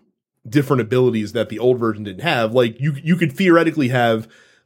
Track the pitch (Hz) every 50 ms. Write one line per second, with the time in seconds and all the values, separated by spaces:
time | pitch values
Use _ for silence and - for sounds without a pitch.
0 | _ _ _ _ _ _ _ _ - 110 107 147 135 135 143 123 110 107 127 127
1 | 127 127 113 110 104 98 - 113 104 - 110 104 120 127 127 117 117 113 101 101
2 | 107 101 92 95 135 175 147 120 113 110 117 127 120 113 - - 135 160 139 135
3 | - 156 180 170 170 143 - - 190 180 165 170 165 165 160 160 135 117 131 127
4 | 120 117 113 110 113 - _ _ _ _ _ _ _